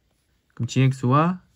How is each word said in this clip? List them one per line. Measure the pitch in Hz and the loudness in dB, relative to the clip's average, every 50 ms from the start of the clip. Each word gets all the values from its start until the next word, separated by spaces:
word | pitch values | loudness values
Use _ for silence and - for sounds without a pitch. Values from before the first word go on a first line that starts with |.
| _ _ _ _ _ _ _ _ _ _ _ | _ _ _ _ _ _ _ _ _ _ _
그럼 | - 117 | -10 -8
gx와 | 117 - 127 131 131 131 - - 123 131 147 160 175 185 180 _ _ _ | -4 0 2 2 2 0 0 -2 0 2 2 2 0 -2 -6 _ _ _